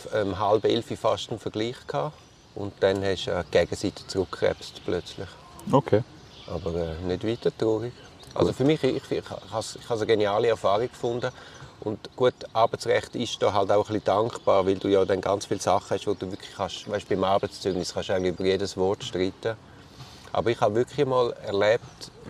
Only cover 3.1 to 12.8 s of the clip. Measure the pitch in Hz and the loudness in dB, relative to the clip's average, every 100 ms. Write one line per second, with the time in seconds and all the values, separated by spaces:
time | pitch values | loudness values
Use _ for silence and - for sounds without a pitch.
3.1 | 90 101 90 85 90 85 - 98 - - | 0 -2 -2 2 2 2 0 -4 -6 -6
4.1 | 98 90 - 104 - - - - 87 - | -2 -2 0 -2 -2 -10 -12 -4 -4 -6
5.1 | - 95 - - - - 135 - 107 - | -12 -14 -14 -20 -14 2 2 4 0 0
6.1 | - - - - 85 87 85 82 80 90 | -16 -20 -20 -10 -8 -4 -4 -4 -4 -4
7.1 | 90 104 117 - - 113 110 120 - - | -2 -2 -2 -2 0 0 0 -2 -10 -20
8.1 | - - - 110 104 135 156 131 - - | -20 -10 0 0 4 2 4 2 0 -2
9.1 | - - - 95 110 - - - 113 107 | -4 -4 -14 -6 -6 -6 -10 -4 -2 4
10.1 | 107 104 104 120 107 95 104 123 - 123 | 4 4 4 2 2 2 2 0 -2 -4
11.1 | 120 127 - - - - - 107 107 - | -2 -4 -8 -20 -20 -20 -8 -6 -6 -8
12.1 | - 123 - - 113 120 - | 2 2 2 -4 2 2 0